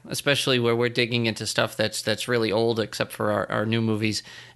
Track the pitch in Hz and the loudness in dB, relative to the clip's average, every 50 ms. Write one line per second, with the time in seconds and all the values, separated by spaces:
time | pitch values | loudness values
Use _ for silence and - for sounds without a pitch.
0 | - - 123 - - 143 139 - - 139 131 123 117 117 117 117 120 120 117 127 | -12 -10 -8 -2 0 0 2 2 2 2 2 4 4 2 2 2 0 0 2 0
1 | 120 113 123 120 117 113 107 - 110 101 - - 117 107 - - 107 107 - - | 0 2 2 0 0 0 -2 -2 -4 -4 0 0 -2 0 0 0 -2 0 -2 -2
2 | - 113 107 - - 123 123 117 113 107 95 110 113 117 117 110 104 104 - - | -2 -2 -2 -2 -2 0 0 0 2 2 2 2 2 2 2 0 -2 -2 -2 -4
3 | 117 - - - 110 107 104 101 - - - 113 110 110 113 117 113 110 107 104 | -4 -4 -4 -2 -2 0 0 0 0 0 -2 0 0 2 2 2 2 2 0 0
4 | 110 110 104 - - - - - - - - | 0 0 -2 -4 -6 -10 -16 -20 -20 -8 -6